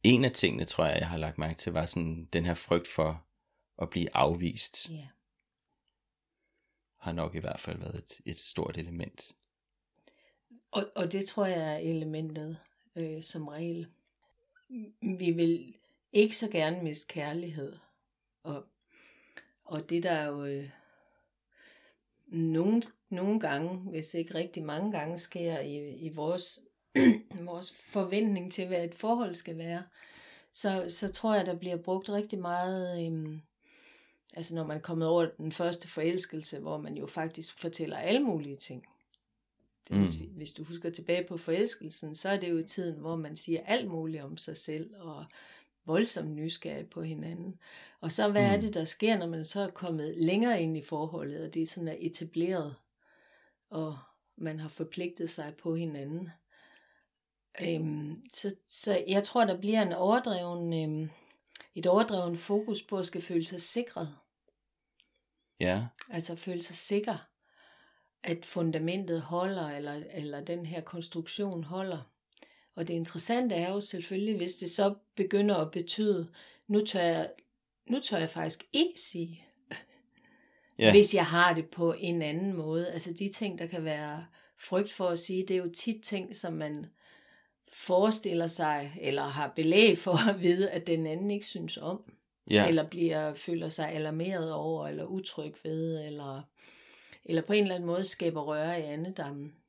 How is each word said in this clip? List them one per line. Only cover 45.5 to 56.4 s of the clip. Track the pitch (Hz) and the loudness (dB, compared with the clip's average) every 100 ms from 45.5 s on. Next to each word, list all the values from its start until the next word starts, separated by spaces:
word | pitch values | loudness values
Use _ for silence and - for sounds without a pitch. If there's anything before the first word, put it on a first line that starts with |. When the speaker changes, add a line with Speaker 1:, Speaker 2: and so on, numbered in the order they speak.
| - _ _ - | -20 _ _ 0
Speaker 2:
voldsomt | 170 233 175 156 | 2 2 -2 -6
nysgerrig | 151 160 - 160 143 - | -6 -6 -6 -8 -10 -10
på | 170 | -8
hinanden. | 160 156 160 170 180 180 - - - _ | -6 -6 -8 -8 -10 -12 -18 -20 -20 _
Og | 247 | -4
så, | - 208 | 2 2
hvad | 208 | 6
er | 202 202 | 6 6
Speaker 1:
Mm. | |
Speaker 2:
det, | 214 | 2
der | 180 165 | -2 -4
sker, | - 214 214 | 0 2 2
når | 170 | 0
man | 165 156 | -4 -4
så | 202 | -4
er | 196 | -4
kommet | 190 180 160 151 165 | -4 -4 -2 -4 2
længere | 165 196 240 208 | 4 6 4 4
ind | 160 156 | 2 -2
i | |
forholdet, | 143 151 160 165 143 151 160 | -4 -4 -4 -6 -6 -6 -4
og | |
det | 160 | -2
er | 160 | -4
sådan | - 165 | -4 -6
er | - | -4
etableret, | 165 - 165 170 175 185 147 131 _ _ _ _ _ _ _ _ _ | -6 -6 -4 0 0 0 -2 -8 _ _ _ _ _ _ _ _ _
og | 180 156 139 - _ _ - | -6 -6 -8 -16 _ _ -8
man | 160 156 | -6 -6
har | 156 | -8
forpligtet | - 160 185 254 349 165 | -8 -8 -4 -6 -4 -6
sig | 165 151 151 | -4 -8 -6
på | 170 165 | -2 0
hinanden? | 165 143 139 160 180 - | -2 -4 -6 -6 -6 -12